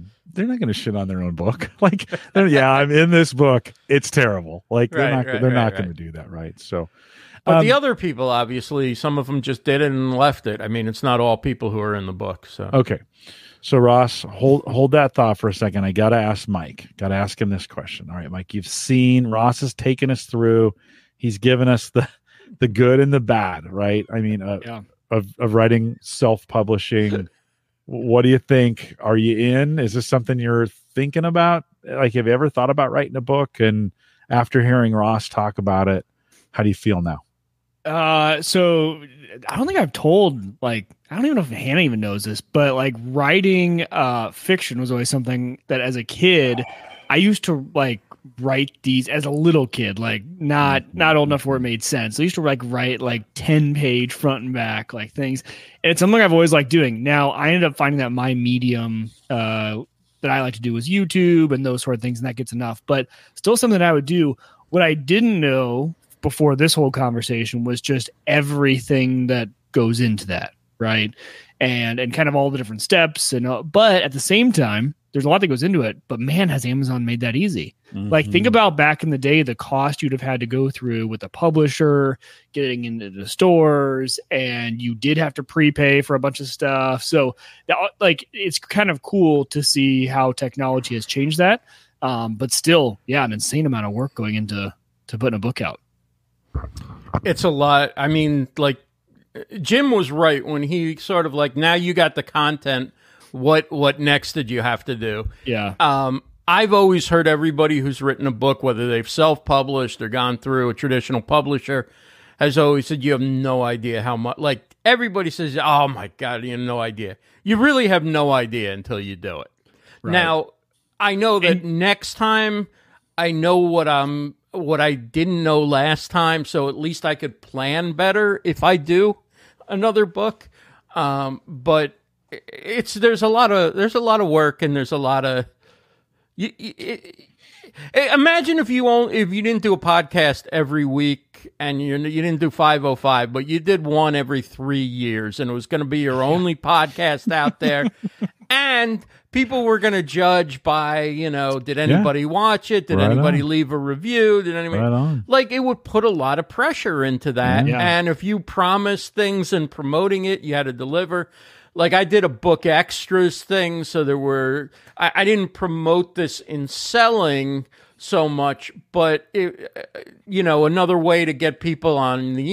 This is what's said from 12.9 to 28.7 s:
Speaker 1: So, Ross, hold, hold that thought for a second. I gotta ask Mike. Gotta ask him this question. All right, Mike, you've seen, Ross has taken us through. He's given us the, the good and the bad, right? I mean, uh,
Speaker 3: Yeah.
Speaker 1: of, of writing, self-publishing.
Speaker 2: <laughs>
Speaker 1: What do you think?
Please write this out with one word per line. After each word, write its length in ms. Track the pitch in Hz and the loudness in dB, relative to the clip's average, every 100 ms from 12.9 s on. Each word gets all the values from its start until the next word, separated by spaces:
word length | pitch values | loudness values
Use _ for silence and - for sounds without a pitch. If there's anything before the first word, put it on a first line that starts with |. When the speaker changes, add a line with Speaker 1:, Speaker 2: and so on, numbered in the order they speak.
| 107 _ _ - - - _ | -2 _ _ -20 -20 -20 _
Speaker 1:
So, 160 | - 135 | 0 4
Ross, 440 | 120 123 123 - | 6 6 4 -2
hold, 400 | - - 131 143 - | -12 0 4 4 2
hold 240 | 120 135 | 2 4
that 220 | 151 139 | 4 2
thought 240 | - 117 104 | 2 2 2
for 100 | 110 | -2
a 60 | |
second. 300 | 95 107 98 | -2 -2 0
I 60 | 95 | -2
gotta 240 | 95 107 117 | 2 2 2
ask 300 | 107 104 - | 0 -4 -4
Mike. 380 | 95 78 - - - | -6 -6 -16 -20 -10
Gotta 180 | 98 98 | -4 -2
ask 240 | 101 - | -4 -4
him 100 | 104 | -4
this 160 | 95 - | -4 -6
question. 420 | - - - - | -14 -14 -16 -14
All 60 | 87 | -12
right, 140 | 82 | -12
Mike, 240 | 92 92 | -12 -10
you've 140 | 104 92 | -10 -10
seen, 580 | - - 127 127 127 120 | -10 0 2 4 4 2
Ross 320 | 110 120 123 | 2 2 0
has 120 | 135 | -4
taken 360 | - 131 131 135 | -4 -2 0 0
us 140 | 131 - | -2 -4
through. 480 | 117 113 113 110 - _ _ _ _ | 0 4 4 4 0 _ _ _ _
He's 220 | 120 98 | -6 0
given 280 | 123 127 127 | 2 4 4
us 220 | 120 - | 2 0
the, 160 | 123 - _ _ _ - - | -2 -2 _ _ _ -20 -2
the 80 | 123 | -2
good 320 | 107 123 131 | 4 4 6
and 120 | 139 | 4
the 60 | 139 | 2
bad, 500 | 113 113 98 80 82 | 2 0 0 -6 -10
right? 340 | 92 101 107 - | -4 0 0 -2
I 80 | 113 | -4
mean, 220 | 107 107 | -2 -4
uh, 160 | 95 98 | -4 -8
Speaker 3:
Yeah. 160 | 117 110 101 _ - | -8 -14 -16 _ -4
Speaker 1:
of, 160 | 113 98 - | -4 -4 -4
of 140 | 120 | 0
writing, 420 | 110 113 117 113 - - - 120 110 - | 4 4 4 0 -6 -14 -2 0 0 -2
self-publishing. 800 | 117 101 104 - 110 104 101 90 | -4 0 -2 0 -2 0 -2 -8
Speaker 2:
<laughs> 60 | _ _ _ _ _ - | _ _ _ _ _ -14
Speaker 1:
What 300 | 127 120 120 | -8 2 4
do 80 | 123 | 6
you 100 | 131 | 4
think? 560 | - 135 120 | 4 2 2